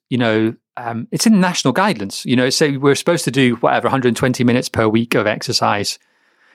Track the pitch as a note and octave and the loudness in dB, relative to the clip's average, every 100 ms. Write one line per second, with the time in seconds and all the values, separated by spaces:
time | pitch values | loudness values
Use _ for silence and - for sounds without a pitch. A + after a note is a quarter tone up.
0 | _ B2 A#2 A2 A2 A2+ _ - A#2+ A2+ | _ -2 0 2 0 -4 _ -12 -8 -8
1 | - - A3+ G#3 F#3 E3+ - F#3+ G#3 A2 | -8 -2 2 4 2 0 -2 0 0 -2
2 | G2 - - B2 B2+ - D#3 C#3 C#3 C3+ | -8 -10 -2 0 0 2 0 2 2 2
3 | - E3+ D#3 C3 B2+ A2+ C#3+ B2 G#2 C3 | 0 -2 0 2 2 2 0 2 0 0
4 | B2+ A2+ C3 B2 B2 B2 - - A2 A2 | 0 0 -2 2 2 2 -2 0 2 0
5 | A#2+ B2+ G#2 A2+ - A2+ A2+ G#2 G2+ - | 0 0 0 -2 -4 -2 0 0 -4 -8
6 | _ _ _ _ _ | _ _ _ _ _